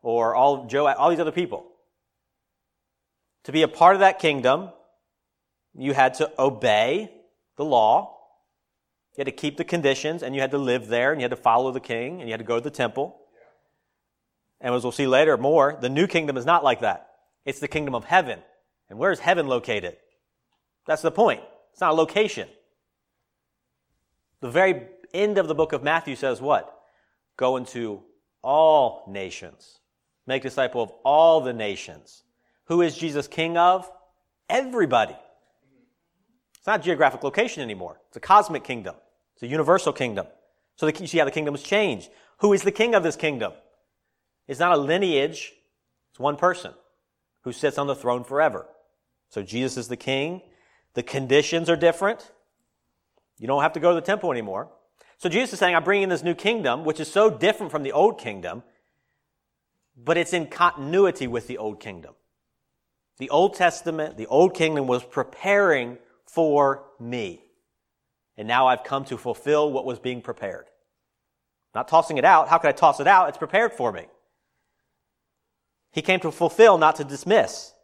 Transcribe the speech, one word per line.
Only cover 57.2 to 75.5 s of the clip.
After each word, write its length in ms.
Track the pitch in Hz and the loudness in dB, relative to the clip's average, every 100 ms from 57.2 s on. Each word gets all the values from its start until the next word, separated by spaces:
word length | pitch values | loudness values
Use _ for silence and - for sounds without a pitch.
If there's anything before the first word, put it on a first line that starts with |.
| 220 | 2
different 440 | 131 185 214 185 | 4 0 0 -6
from 100 | 151 | -6
the 100 | 139 | -2
old 280 | 143 202 - | 2 2 2
kingdom, 420 | 120 98 87 101 - _ _ _ _ _ _ _ _ _ _ _ _ 123 | -10 -10 -10 -12 -18 _ _ _ _ _ _ _ _ _ _ _ _ _
but 200 | 120 170 | -2 0
it's 160 | 170 | 0
in 140 | 180 156 | -4 -6
continuity 800 | - 175 147 139 180 196 - 127 | 0 0 0 -4 2 2 0 -6
with 200 | 117 - | -6 -8
the 120 | 123 | -10
old 220 | 110 104 | -10 -10
kingdom." 340 | 110 90 76 _ _ _ _ _ _ _ _ _ _ _ | -16 -18 -20 _ _ _ _ _ _ _ _ _ _ _
The 140 | 127 | -2
Old 240 | 147 196 | 2 2
Testament, 600 | - 175 - 170 160 151 - | 2 0 0 -8 -6 -8 -8
the 100 | 110 | 0
old 280 | 135 180 | 4 4
kingdom 320 | 180 160 151 131 | 4 -2 0 -2
was 180 | 123 | -2
preparing 920 | - - 123 - 190 202 196 143 120 123 _ _ | -4 -6 -8 -6 0 2 4 2 -2 -12 _ _
for 600 | _ - 160 143 139 135 - _ | _ -2 2 4 2 0 -10 _
me. 460 | 117 123 101 82 _ _ _ _ _ _ _ _ _ - | -10 -8 -8 -10 _ _ _ _ _ _ _ _ _ -14
And 120 | 107 | -2
now 180 | 120 131 | 2 2
I've 160 | 123 | 0
come 220 | - 139 | -4 -8
to 120 | 135 120 | -8 -10
fulfill 540 | 123 113 151 151 151 | -8 -8 0 0 0
what 140 | 131 | -2
was 160 | 131 117 | -6 -8
being 200 | 127 123 | -8 -10
prepared. 480 | 120 117 101 92 - _ _ _ _ _ _ _ _ _ _ 113 | -12 -12 -12 -12 -18 _ _ _ _ _ _ _ _ _ _ -10
Not 100 | 127 | 2
tossing 320 | 165 165 151 | 2 2 2
it 60 | |
out. 240 | 147 170 139 | 6 6 6
How 100 | 165 | 4
could 100 | 151 | 4
I 40 | |
toss 260 | 139 160 139 | 4 4 4
it 80 | 143 | 4
out? 220 | 196 165 | 6 4
It's 100 | - | -2
prepared 340 | 160 190 226 | -2 0 0
for 200 | 226 120 | -2 -4
me. 160 | 90 82 _ _ _ _ _ _ _ _ _ _ _ _ _ _ | -4 -16 _ _ _ _ _ _ _ _ _ _ _ _ _ _